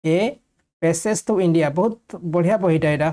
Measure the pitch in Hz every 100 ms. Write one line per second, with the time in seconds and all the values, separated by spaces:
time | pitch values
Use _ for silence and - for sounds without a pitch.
0 | 160 165 226 285 _ _ _ _ 165 165
1 | 214 208 - 208 180 165 151 151 220 220
2 | _ - 175 170 170 214 185 160 156 147
3 | 151